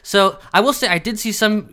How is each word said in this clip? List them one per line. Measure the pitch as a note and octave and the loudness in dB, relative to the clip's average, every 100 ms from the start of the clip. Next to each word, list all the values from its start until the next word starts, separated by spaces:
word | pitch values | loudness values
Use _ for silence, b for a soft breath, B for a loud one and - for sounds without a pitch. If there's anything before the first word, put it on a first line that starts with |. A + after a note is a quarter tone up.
So, | - G3+ F#3+ - B | -2 2 2 0 B
I | F3 | 0
will | B3 | 2
say, | B3+ A3 | 0 -2
I | F3 | -2
did | G#3+ G#3+ | -2 -6
see | A3 | -6
some | G#3 G#3+ G#3+ - | -2 0 0 -4